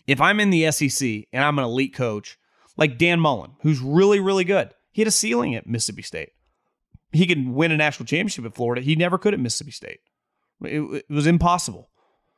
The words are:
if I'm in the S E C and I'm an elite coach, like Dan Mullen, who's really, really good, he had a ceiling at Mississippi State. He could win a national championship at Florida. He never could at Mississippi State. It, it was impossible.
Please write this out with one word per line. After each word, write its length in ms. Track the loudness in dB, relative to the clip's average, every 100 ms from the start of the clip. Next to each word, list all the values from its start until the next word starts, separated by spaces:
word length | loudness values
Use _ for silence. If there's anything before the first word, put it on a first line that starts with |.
| -2
if 160 | 2
I'm 180 | 2 4
in 80 | 4
the 160 | 4
S 160 | 2 0
E 80 | -2
C 400 | 0 -2 -4 -6
and 100 | -2
I'm 140 | 0 0
an 80 | 0
elite 280 | -2 -2
coach, 440 | -4 -6 -6 -10 -20 _ _ _ -2
like 180 | -2 2
Dan 240 | 2 4
Mullen, 360 | 2 0 -6 -4
who's 200 | 0 0
really, 400 | 2 4 6 4
really 240 | 2 0
good, 260 | 2 0 -2 _ _
he 100 | -2
had 60 | 0
a 20 |
ceiling 440 | 0 0 -2 -2
at 120 | -4 -4
Mississippi 340 | -4 -4 -8
State. 300 | -12 -12 -12 _ _ _ _ _ _ -20 _
He 140 | 2 2
could 200 | 2 0
win 260 | 0 0
a 40 | 2
national 300 | -2 -4 -4
championship 400 | -4 -4 -6 -10
at 80 |
Florida. 260 | -6 -4 -2
He 160 | 0 0
never 220 | 2 0
could 160 | 0
at 60 | 0
Mississippi 320 | -2 -6 -10
State. 280 | -14 -16 -18 _ _ _ _ _ -16
It, 420 | -8 -6 -6 -8 -6
it 20 |
was 160 | 0 4
impossible. 640 | 4 4 0 -4 -12 -18 _ _ _ _